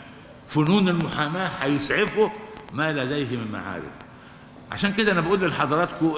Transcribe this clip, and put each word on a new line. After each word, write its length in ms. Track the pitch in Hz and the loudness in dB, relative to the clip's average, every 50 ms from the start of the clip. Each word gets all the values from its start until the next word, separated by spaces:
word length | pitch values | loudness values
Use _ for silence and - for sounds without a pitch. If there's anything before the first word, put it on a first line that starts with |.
| - - - - - - - - - - | -18 -20 -20 -20 -20 -20 -20 -20 -16 -4
فنون 400 | - 151 151 156 190 208 196 185 | 0 2 4 4 6 6 6 4
المحاماة 580 | 175 170 156 - - - 151 147 165 185 190 170 - - | 2 2 0 -2 -2 -2 -2 -2 -2 -4 -4 -4 -4 -2
هيسعفه 720 | 135 143 147 143 - - 131 160 214 - - 196 220 185 - - - - - - - - - | 0 0 2 2 2 0 2 2 2 0 2 2 2 2 0 -6 -12 -14 -16 -16 -14 -10 -4
ما 200 | 127 151 156 151 | -2 -2 0 0
لديه 440 | 143 127 127 147 147 139 117 123 | -2 -2 -2 -2 -2 -2 -2 -4
من 160 | 120 110 107 107 | -4 -4 -6 -6
معارف. 320 | 101 90 98 92 85 - - - - - - - - - - - - - - - - - - - | -8 -8 -8 -8 -8 -10 -12 -14 -16 -18 -18 -20 -20 -20 -20 -20 -20 -20 -20 -20 -20 -12 -10 -6
عشان 200 | - 202 202 196 | -2 -2 0 2
كده 200 | 214 220 208 190 | 2 2 4 4
أنا 80 | 175 | 4
بقول 280 | 160 170 202 196 185 165 | 4 4 2 4 2 2
لحضراتكم 680 | 139 - 151 131 147 160 175 170 - - 156 160 156 | 2 0 0 2 2 2 2 0 0 0 0 0 2